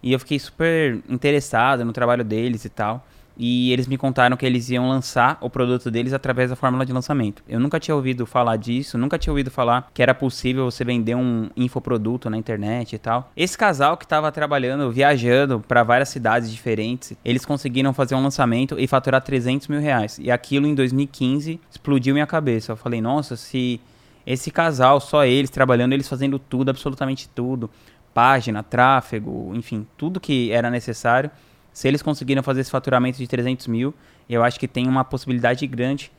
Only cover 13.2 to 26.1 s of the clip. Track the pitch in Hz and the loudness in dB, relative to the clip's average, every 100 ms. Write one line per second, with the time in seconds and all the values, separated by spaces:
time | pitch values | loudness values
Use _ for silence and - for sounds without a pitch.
13.2 | 127 - 180 - 214 147 143 170 - 156 | -4 -4 -4 0 0 4 2 2 0 0
14.2 | 156 147 147 143 123 135 139 117 139 139 | 0 -2 -2 0 0 0 -2 4 4 4
15.2 | 120 127 143 120 - 120 117 120 139 - | 4 4 4 0 2 2 6 4 2 -2
16.2 | 113 117 113 110 - 110 110 123 - - | 0 0 0 -8 -4 -2 -2 -6 -10 -12
17.2 | - 127 - 147 139 123 135 131 127 131 | -2 -2 -2 -6 -2 0 0 0 0 0
18.2 | 139 131 123 117 135 - 135 135 135 131 | 0 0 0 2 0 -2 0 2 2 0
19.2 | - 135 123 135 - 147 147 127 107 - | 2 -2 0 -2 -2 -2 0 0 -2 -6
20.2 | - 123 - 139 147 143 131 131 143 - | 0 0 2 0 2 2 2 2 -2 -2
21.2 | 127 139 151 160 _ - - 139 127 139 | 0 0 -4 -10 _ -14 0 2 4 2
22.2 | 147 165 147 113 - 110 - 120 113 143 | 0 0 0 -2 -4 -8 -4 -2 0 -2
23.2 | 143 117 - 131 123 120 _ _ _ _ | -4 -10 -8 -4 -2 -4 _ _ _ _
24.2 | - 127 - - 165 139 127 143 - 151 | -6 -6 -4 0 0 4 6 6 4 4
25.2 | 135 131 135 - 131 120 123 139 135 | 6 4 2 0 4 4 4 2 -2